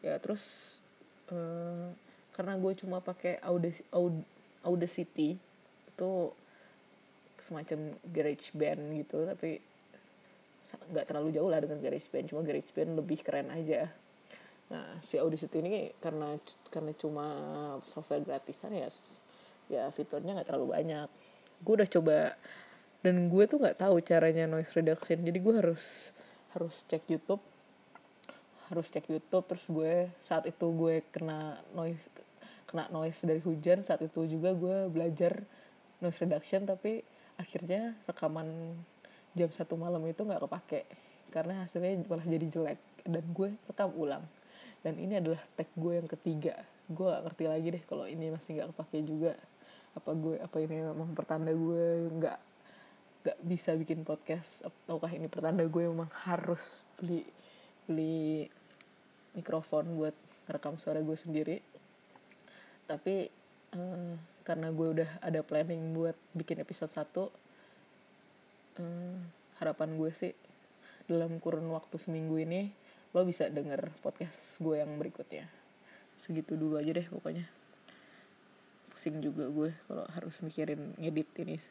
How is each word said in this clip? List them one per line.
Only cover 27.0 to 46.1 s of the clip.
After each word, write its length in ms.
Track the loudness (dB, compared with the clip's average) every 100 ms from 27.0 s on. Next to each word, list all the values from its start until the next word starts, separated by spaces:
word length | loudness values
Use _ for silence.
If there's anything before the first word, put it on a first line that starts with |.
| 0
YouTube, 320 | -2 2 0 0 -20 -20 -20 -20 -20 -20 -20 -20 -20 -20 -20 -6
harus 160 | -4 -2
cek 240 | -4 -2
YouTube. 320 | -2 2 2 2
Terus 160 | -6 -2
gue, 260 | 0 4 4 2 -4
saat 240 | 0 0 0
itu 160 | 0 2
gue 320 | 4 4 4 0
kena 480 | -4 -4 -4 -6 -8 -10 -4
noise, 320 | -4 -4 -10 -20 -20 -20 -20 -20
kena 240 | -6 -6 -4 -2
noise 320 | -2 0 2
dari 160 | 2
hujan, 400 | 2 0 6 6
saat 160 | 6 2 2
itu 160 | 0
juga 320 | 0 2 2 2
gue 320 | 2 2 2
belajar 560 | 2 2 4 4 4 -6 -16 -20 -20 -20 -4
noise 160 | -2 0
reduction, 400 | 2 2 2 0
tapi 400 | 2 0 0 -2 -4 -18 -20 -12
akhirnya 560 | -8 -6 0 0 0 -6 -8
rekaman 720 | -2 -2 0 -4 -6 -8 -8 -12 -20 -20 -20 -10 2
jam 160 | 2
satu 240 | 2 -4 -2
malam 240 | 0 0 -2
itu 160 | -2
nggak 240 | -2 -2 -2
kepake, 400 | -6 -4 -6 -6 -18 -20 -20 -8 -4
karena 320 | -2 -2 -2
hasilnya 400 | 0 2 0 0
malah 160 | -2
jadi 240 | 2 2 2
jelek, 320 | 0 -2 -2 -10 -12
dan 220 | -2 -2 -2 0
gue 160 | 0 -2 -10
rekam 240 | 0 0 2
ulang. 240 | -2 -2 -6 -18 -20 -20 -20 -8
Dan 160 | -6 -4
ini 240 | 0 0
adalah 160 | 2 0 -4
take 160 | -8 -6 -2
gue 160 | 0
yang 160 | 0
ketiga. 480 | -2